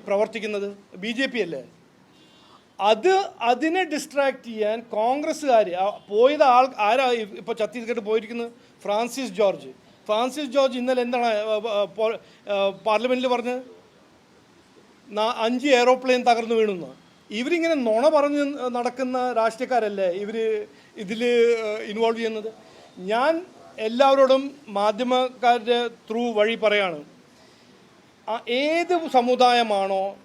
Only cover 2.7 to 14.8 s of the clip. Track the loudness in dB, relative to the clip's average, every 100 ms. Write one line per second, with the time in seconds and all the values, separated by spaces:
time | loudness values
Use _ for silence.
2.7 | -2 2 2 4 2 0 -4 -2 0 0
3.7 | 0 -2 -4 -6 -2 -2 -2 -8 -4 -4
4.7 | -4 -6 -2 0 0 -4 -4 2 2 2
5.7 | 0 -4 -4 -4 4 4 6 6 6 4
6.7 | 2 0 2 2 0 -4 -10 -8 -6 -6
7.7 | -6 -6 -6 -2 -2 -2 -8 -10 -12 -20
8.7 | _ -4 -2 -2 -6 -6 0 0 0 -8
9.7 | -20 _ _ -4 -2 -2 -4 -4 0 0
10.7 | 0 -2 -2 0 0 0 0 -2 -2 -2
11.7 | -2 -2 -2 -4 -4 -12 -16 -6 -2 -2
12.7 | -2 0 0 2 0 0 -2 -2 -6 -10
13.7 | -20 -20 _ _ _ _ _ _ _ _
14.7 | _